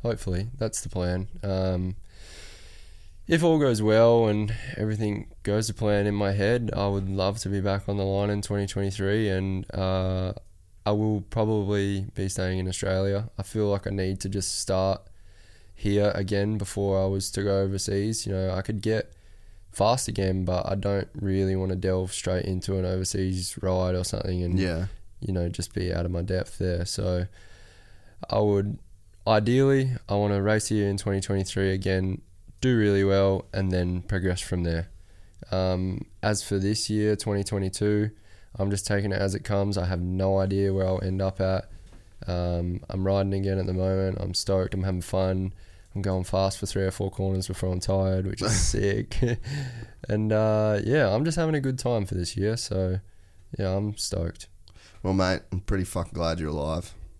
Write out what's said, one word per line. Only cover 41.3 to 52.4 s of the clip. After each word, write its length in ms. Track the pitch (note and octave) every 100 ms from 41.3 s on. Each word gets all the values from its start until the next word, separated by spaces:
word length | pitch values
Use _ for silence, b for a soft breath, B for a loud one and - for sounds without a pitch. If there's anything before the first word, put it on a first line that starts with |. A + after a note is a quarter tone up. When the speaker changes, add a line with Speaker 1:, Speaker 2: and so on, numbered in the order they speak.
| F#2+
Speaker 1:
at. 300 | F#2+ F#2+ - B B B B B -
Um, 540 | F2 F2 F2 F2 F2 -
I'm 140 | F#2+ F#2+
riding 260 | G2 G2
again 260 | G2 G2 F#2+
at 60 | F#2+
the 60 |
moment. 460 | F#2 F#2+ F#2+ F#2+ G2
I'm 140 | F#2
stoked. 400 | F2+ - F#2+ F#2
I'm 80 | G2
having 180 | F#2+ F#2
fun. 540 | F2 F#2 F#2+ F#2+ F#2+ - b b b
I'm 80 | G2+
going 220 | G2 F#2
fast 340 | F#2 F#2 F#2+ -
for 80 | G2
three 180 | -
or 60 | F#2+
four 200 | - F#2+
corners 380 | - F#2+ F#2+ F#2
before 220 | F#2 F#2
I'm 80 | F2+
tired, 460 | - F#2+ F#2+ F#2+ F#2+
which 160 | G2+
is 120 | G2+ G2+
Speaker 2:
<laughs> 80 | -
Speaker 1:
sick. 480 | G#2+ G2+ G#2 A#2+ -
<laughs> 180 | B2 A2+ B2 C#3+ C3+ A#2+ B B -
And, 240 | G#2 G#2+
uh, 480 | G#2+ A2 G#2+ G#2+ G#2
yeah, 300 | A2 C#3+ A#2
I'm 100 | G#2+
just 120 | D#3 D#3
having 160 | D#3+
a 60 | D#3
good 180 | C3+ B2+
time 280 | B2+ A#2 G2
for 80 | F#2
this 200 | F2
year. 200 | -